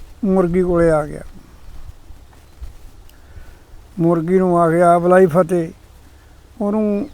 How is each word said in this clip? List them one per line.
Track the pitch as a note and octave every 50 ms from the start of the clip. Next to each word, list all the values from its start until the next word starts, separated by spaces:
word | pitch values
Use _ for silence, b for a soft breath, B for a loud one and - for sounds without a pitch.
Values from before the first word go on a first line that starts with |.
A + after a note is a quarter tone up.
| - - - - -
ਮੁਰਗੀ | F#3+ F#3+ F#3+ F3+ E3+ E3+ F#3
ਕੋਲੇ | F3+ F3+ F3 E3+ E3+ E3
ਆ | D#3 D3+ D3+
ਗਿਆ। | D3 D3 - - - - - - - - - - - - - - - - - - - - - - - - - - - - - - - - - - - - - - - b b b b b b b b b b b b b b b - - -
ਮੁਰਗੀ | E3 E3+ F3 E3+ D#3 E3+ F#3 F#3+
ਨੂੰ | F#3 F3+ F3 E3+
ਆ | E3+ E3
ਗਿਆ, | D#3+ E3+ F3+ E3+ E3+ F3
ਬੁਲਾਈ | E3+ F3+ F3+ F#3 F#3+
ਫਤਿਹ | F3 D3 F#3 F3+ D#3+ F3+ F3 E3 E3+ - - - - - - b b b b b b b b b - - -
ਉਹਨੂੰ। | G#3 G3+ G#3 A3 G#3+ G#3 G3+ G3+ - -